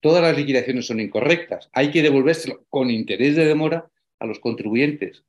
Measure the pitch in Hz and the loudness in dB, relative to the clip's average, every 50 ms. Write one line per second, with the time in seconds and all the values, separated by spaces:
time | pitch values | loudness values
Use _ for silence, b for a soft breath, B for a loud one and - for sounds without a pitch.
0 | - 151 165 180 170 165 151 143 143 139 131 127 123 131 127 123 117 - 117 110 | 2 4 4 4 4 4 2 0 0 0 0 0 0 -2 -4 -4 -4 -4 -4 -4
1 | 107 98 - 107 123 147 170 - - - - - - _ - 127 143 147 147 165 | -4 -4 -2 0 2 2 2 0 -2 -6 -10 -12 -12 _ -2 -2 0 0 2 2
2 | 147 151 139 139 127 151 165 160 - 131 - - _ _ - 139 131 123 117 110 | 2 4 4 4 2 2 0 -2 -4 -10 -12 -12 _ _ -4 -2 0 0 -2 -2
3 | 110 - 101 - 127 147 147 160 160 151 151 156 156 156 160 165 - - _ _ | -4 -4 -2 0 0 2 2 4 2 2 2 2 0 -2 -2 -4 -6 -10 _ _
4 | _ _ _ - 113 113 107 - - 117 113 110 101 107 110 120 143 151 147 147 | _ _ _ -10 -10 -10 -8 -6 -6 -6 -6 -6 -4 -2 0 0 0 0 -2 -4
5 | 98 - - _ _ | -8 -10 -12 _ _